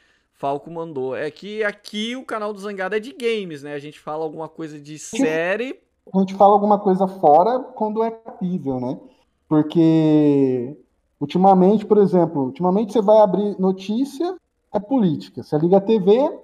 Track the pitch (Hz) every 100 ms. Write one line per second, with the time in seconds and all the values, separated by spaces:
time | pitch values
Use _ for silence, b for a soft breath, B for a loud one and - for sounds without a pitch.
0 | _ _ _ _ 139 143 151 170 165 139
1 | 131 117 147 147 196 214 208 208 - 208
2 | 220 262 - 330 214 202 202 196 185 214
3 | 226 349 233 226 185 147 143 147 151 147
4 | - 156 160 160 156 - 160 151 147 151
5 | - 226 254 160 170 208 254 - _ _
6 | - 185 190 190 202 208 208 202 202 190
7 | 190 - 156 147 202 254 262 - 214 214
8 | 226 226 - - 180 180 135 127 123 147
9 | b b _ _ - 156 151 170 160 160
10 | 156 151 147 143 135 127 120 151 _ _
11 | _ - 143 180 196 190 185 220 - 208
12 | 190 180 165 156 131 131 180 190 233 240
13 | 202 214 208 180 208 190 190 190 196 220
14 | 277 - 339 370 _ _ _ 208 196 269
15 | 190 143 - - - 151 175 190 196 226
16 | 180 226 302 -